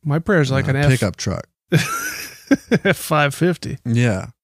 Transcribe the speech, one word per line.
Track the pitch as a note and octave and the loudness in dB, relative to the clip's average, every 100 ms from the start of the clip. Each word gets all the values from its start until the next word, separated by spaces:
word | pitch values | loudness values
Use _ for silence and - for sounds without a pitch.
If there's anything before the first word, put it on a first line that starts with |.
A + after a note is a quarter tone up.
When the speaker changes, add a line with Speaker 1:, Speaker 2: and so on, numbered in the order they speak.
| D3+ | -2
Speaker 1:
My | D3+ | -2
prayers | E3 F#3+ C3+ | 2 2 2
are | C3+ | 0
like | - | 0
Speaker 2:
Uh, | |
Speaker 1:
an | C3+ | 2
F- | C#3+ | 4
Speaker 2:
pickup | B2+ G#2 - | 4 0 -2
truck. | - F2+ - _ _ | -6 -6 -8 _ _
Speaker 1:
<laughs> | E3 - - - - - - - C#4 - A3+ | 0 0 -6 -8 -10 -14 -18 -2 -2 2 0
F | G3+ F3 | 0 -2
five | - D3+ C#3+ | 0 0 0
fifty. | - F3 E3+ - C#3 B2 | 0 -2 -2 -8 -10 -2
Speaker 2:
Yeah. | A#2 A#2+ F#2+ G#2+ _ | 2 2 0 -6 _